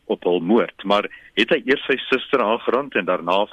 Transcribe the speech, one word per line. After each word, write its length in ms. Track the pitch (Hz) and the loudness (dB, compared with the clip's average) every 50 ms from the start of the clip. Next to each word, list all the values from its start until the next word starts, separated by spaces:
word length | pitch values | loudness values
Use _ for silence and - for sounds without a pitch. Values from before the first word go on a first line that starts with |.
| _ | _
op 160 | - 104 - | -6 -6 -2
hul 180 | - 92 90 90 | 0 0 0 0
moord, 440 | 82 87 113 117 87 - - - - | 2 2 2 2 2 0 -4 -8 -2
maar 240 | 95 101 104 110 117 - - - - _ | 0 0 0 0 -2 -8 -18 -20 -6 _
het 140 | 104 113 - | 0 0 2
hy 120 | 170 143 110 | 0 0 2
eers 180 | 123 139 - - | 0 0 0 0
sy 100 | - 135 | -2 -2
suster 440 | 123 - - 135 123 - - - 127 | -2 -2 0 -2 -2 0 0 0 0
aangerand 540 | 113 104 113 113 - - 113 127 147 135 - | 2 2 0 0 0 0 -2 -2 -2 -2 -4
en 100 | 117 - | -2 -2
daarna 420 | 92 90 82 82 87 92 98 104 - | -2 -2 -2 0 0 0 0 0 -2